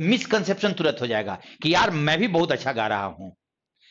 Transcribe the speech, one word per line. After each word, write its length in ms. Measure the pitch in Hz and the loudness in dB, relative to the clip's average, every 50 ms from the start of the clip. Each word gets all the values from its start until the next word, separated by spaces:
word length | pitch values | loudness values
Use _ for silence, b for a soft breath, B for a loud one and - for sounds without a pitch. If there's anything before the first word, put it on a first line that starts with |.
| 160 | 0
misconception 680 | 180 240 226 - - 214 214 175 180 196 202 214 202 180 | 2 2 2 2 0 0 0 2 0 -2 0 0 -2 0
तुरंत 240 | - 160 151 123 - | 2 0 0 0 0
हो 60 | 123 | -2
जाएगा 340 | 117 113 107 104 101 95 - B B B B - | -2 -2 -2 -2 -4 -8 -10 B B B B -2
कि 120 | 151 170 | 2 2
यार 160 | 175 185 208 | 4 4 2
मैं 280 | 170 151 147 151 156 165 | 2 0 0 0 2 2
भी 100 | 220 240 | 0 2
बहुत 240 | 175 165 170 160 139 | 2 2 2 2 0
अच्छा 200 | 123 - 131 131 | -2 -2 -4 -2
गा 140 | 117 110 | -2 0
रहा 180 | 110 107 101 101 | 0 0 -2 -2
हूं, 260 | 95 82 82 95 92 - _ _ _ _ _ _ _ _ b b b | -6 -8 -10 -16 -18 -18 _ _ _ _ _ _ _ _ b b b